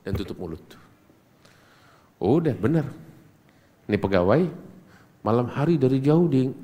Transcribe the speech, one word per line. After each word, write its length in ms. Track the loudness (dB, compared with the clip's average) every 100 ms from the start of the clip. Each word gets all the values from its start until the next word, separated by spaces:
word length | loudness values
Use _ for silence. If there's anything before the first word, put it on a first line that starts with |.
Dan 120 | -8 -8
tutup 200 | -8 -10
mulut." 200 | -12 -14 -18 -20 -20 _ _ _ _ _ _ _ _ _ _ _ _ -4
Udah, 320 | 0 2 0 -2
bener. 280 | 0 0 -2 -10 -20 -20 -20 _ _ _ _ _ -4
Ini 120 | -2
pegawai, 440 | 2 2 4 2 0 -6 -18 -20 -20 -20 _ _
malam 280 | 0 0 0
hari 240 | -2 0 2
dari 240 | 2 0
jauh 240 | 2 4 4
dia 240 | 2 0 -4